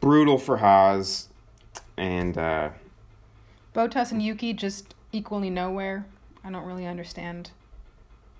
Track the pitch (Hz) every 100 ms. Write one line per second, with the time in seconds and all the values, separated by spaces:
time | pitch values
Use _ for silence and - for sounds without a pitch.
0 | 139 151 147 131 135 113 104 98 95 98
1 | 95 - - - - - - - - -
2 | 92 90 90 85 80 80 76 - - -
3 | - - - - - - - 226 233 262
4 | 240 226 214 214 233 214 196 196 - -
5 | _ 220 208 208 190 180 185 190 190 190
6 | 202 - - - 190 185 175 185 175 175
7 | 175 180 175 175 175 - _ - - -
8 | - - _